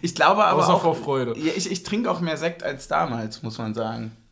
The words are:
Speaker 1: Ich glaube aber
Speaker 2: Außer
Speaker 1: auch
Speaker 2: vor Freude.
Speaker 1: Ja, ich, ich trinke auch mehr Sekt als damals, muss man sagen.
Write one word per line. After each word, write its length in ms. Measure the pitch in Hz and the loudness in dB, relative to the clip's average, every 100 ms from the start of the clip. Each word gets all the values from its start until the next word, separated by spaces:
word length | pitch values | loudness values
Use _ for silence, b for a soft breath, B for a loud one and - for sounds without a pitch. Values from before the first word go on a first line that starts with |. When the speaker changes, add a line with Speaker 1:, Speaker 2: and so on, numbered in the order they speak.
Speaker 1:
Ich 140 | 175 | -6
glaube 300 | - 147 190 | 4 4 6
aber 180 | 190 160 | 4 4
Speaker 2:
Außer 100 | 170 | 4
Speaker 1:
auch 60 | 180 | 4
Speaker 2:
vor 140 | 170 - | 4 0
Freude. 420 | 147 135 120 113 | 0 -2 -2 -2
Speaker 1:
Ja, 140 | 156 | -2
ich, 160 | 190 180 | -2 -4
ich 120 | 180 | -6
trinke 280 | - 208 233 | -4 -2 0
auch 100 | 170 | 0
mehr 180 | 170 151 | -2 -2
Sekt 240 | 151 - | -4 -4
als 260 | - 139 - | -6 -8 -2
damals, 540 | 147 160 117 110 110 | 0 0 -2 -6 -8
muss 160 | 113 113 | -10 -8
man 160 | 110 | -6
sagen. 420 | 110 110 117 113 113 _ | -4 -4 -6 -10 -14 _